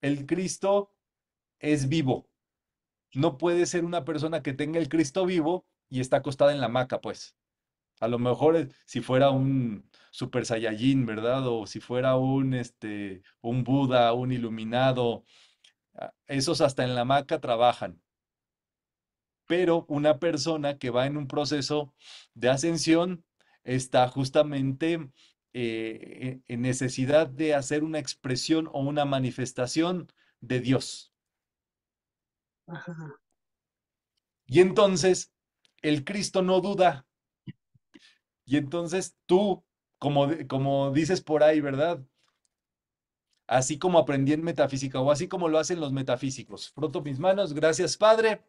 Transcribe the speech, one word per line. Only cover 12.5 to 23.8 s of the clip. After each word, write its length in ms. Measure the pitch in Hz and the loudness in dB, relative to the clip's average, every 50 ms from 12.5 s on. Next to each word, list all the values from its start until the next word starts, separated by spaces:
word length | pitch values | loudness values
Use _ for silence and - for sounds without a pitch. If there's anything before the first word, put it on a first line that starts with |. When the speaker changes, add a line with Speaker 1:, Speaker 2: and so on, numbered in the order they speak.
| 131 | -2
Speaker 1:
este, 680 | 127 120 120 _ _ - 107 104 104 101 98 95 90 _ _ _ _ _ | -2 -4 -6 _ _ -10 -10 -8 -8 -8 -10 -10 -14 _ _ _ _ _
un 220 | 117 120 127 123 | -4 -4 -2 0
Buda, 480 | 120 131 139 135 127 127 123 120 113 117 | 0 0 0 2 2 4 4 4 4 2
un 180 | 123 127 127 127 | 0 -2 -4 -4
iluminado, 920 | 123 117 113 110 113 113 110 113 123 131 135 131 123 123 120 110 - _ _ _ _ _ _ _ _ _ - _ _ _ _ _ | -4 -4 -6 -6 -8 -8 -4 -2 0 2 2 2 2 0 -2 -2 -4 _ _ _ _ _ _ _ _ _ -20 _ _ _ _ _
ah, 180 | - - - - _ _ _ | -16 -16 -16 -16 _ _ _
esos 320 | 139 139 131 170 165 143 165 | -4 -2 0 0 0 2 2
hasta 220 | 170 135 - 131 | 0 2 0 -2
en 100 | 127 123 | -2 0
la 60 | 123 120 | -2 0
hamaca 380 | 123 135 143 135 - 165 156 | 2 2 2 2 0 -6 -4
trabajan. 640 | - 131 120 113 120 123 117 - - 95 87 _ _ _ _ _ _ _ _ _ _ _ _ _ _ _ _ _ _ _ _ _ _ _ _ _ _ _ _ _ _ | -2 -2 0 4 4 4 4 2 -4 -10 -10 _ _ _ _ _ _ _ _ _ _ _ _ _ _ _ _ _ _ _ _ _ _ _ _ _ _ _ _ _ _
Pero 380 | _ 165 175 185 170 170 170 160 - | _ 0 2 4 4 2 2 2 -2
una 300 | 151 143 147 151 151 139 | -4 0 2 2 2 4
persona 600 | - 170 160 151 135 165 160 156 147 143 143 139 | 2 -2 0 0 -2 -2 -2 -2 -2 -4 -4 -4
que 120 | - 127 | -6 -2
va 160 | 117 123 127 | 0 0 0
en 100 | 139 143 | 0 -2
un 120 | 147 147 131 | -4 -6 -4
proceso 680 | 147 147 147 139 151 147 135 - 151 151 147 139 _ _ _ - - - - _ _ | -4 -4 -2 -2 -2 -2 -2 -2 -2 -2 -4 -4 _ _ _ -20 -20 -20 -20 _ _
de 140 | - 113 120 | -2 2 2
ascensión 720 | 131 135 139 170 170 160 135 160 160 165 170 185 185 165 _ _ _ _ _ _ _ _ _ | 2 2 2 -2 -2 -2 4 4 4 4 4 0 -4 -8 _ _ _ _ _ _ _ _ _
está 440 | - 127 131 | -4 -4 -4